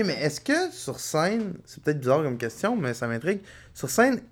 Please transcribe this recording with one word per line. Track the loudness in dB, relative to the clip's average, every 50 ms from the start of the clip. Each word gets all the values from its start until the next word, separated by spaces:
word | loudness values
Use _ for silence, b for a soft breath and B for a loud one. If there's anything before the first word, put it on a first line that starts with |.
| 0
mais | -2 0 0
est-ce | -2 -2 -2 -2
que | -2 0 2 2 0 -2
sur | -4 -8 -8 -8 -8 -6
scène, | -6 -2 0 0 2 2 0 0 -2 -4 -6 -10 -14
c'est | -18 -20 -4
peut-être | -2 -2 -2 2
bizarre | 4 4 4 4
comme | 4 0 -2 -2
question, | -4 -6 -2 -2 -2 0 0
mais | 0 0 -2 -2
ça | -2 -2 -2
m'intrigue. | -2 -2 0 -2 -2 -2 B B B B B B B
Sur | -8 -6 0
scène, | 4 6 6 6 4 0 -4 0